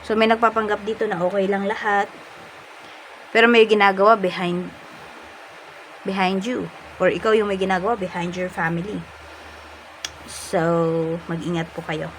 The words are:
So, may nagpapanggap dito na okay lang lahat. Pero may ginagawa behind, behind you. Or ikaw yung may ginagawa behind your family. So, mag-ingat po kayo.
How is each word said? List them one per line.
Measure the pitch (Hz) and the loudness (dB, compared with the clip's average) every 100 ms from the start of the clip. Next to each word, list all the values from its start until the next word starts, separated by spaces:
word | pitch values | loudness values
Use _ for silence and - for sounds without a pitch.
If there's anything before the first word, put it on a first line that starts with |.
So, | - 220 | -2 0
may | 220 | 2
nagpapanggap | 226 233 220 214 208 | 4 2 2 -2 -4
dito | 208 220 220 | -4 -4 -2
na | 185 | 0
okay | 180 202 190 | 0 0 0
lang | 196 | 0
lahat. | 196 208 220 202 202 - - - - - - - - - - - - | -2 -4 0 0 0 -6 -20 -20 -20 -20 -20 -20 -20 -20 -20 -20 -2
Pero | 220 233 | 4 6
may | 233 | 8
ginagawa | 220 214 202 190 202 226 | 6 6 4 6 4 4
behind, | 185 175 180 175 180 - - - - - - - - - - - - - | 2 -2 -4 -4 -6 -12 -20 -20 -20 -20 -20 -20 -20 -20 -20 -20 -20 -12
behind | 190 196 185 190 | -8 -2 0 0
you. | 202 247 165 - - - | -4 -6 -6 -12 -20 0
Or | 185 | 0
ikaw | 139 220 | 2 2
yung | 220 208 | 2 2
may | 196 | -2
ginagawa | 190 190 190 233 | 0 0 0 -2
behind | 185 180 175 175 | -4 -6 -6 -4
your | 180 | -6
family. | 185 165 170 190 190 165 - - - - - - - - - - - - | -4 -4 -2 -6 -8 -12 -18 -20 -20 -20 -20 -20 -20 -20 -14 -14 -14 -18
So, | - - 190 165 170 165 165 160 170 - | -16 -4 0 2 2 2 0 -2 -4 -6
mag-ingat | 165 151 170 165 | -6 -4 -4 -4
po | - 165 | -10 -8
kayo. | 156 160 | -8 -8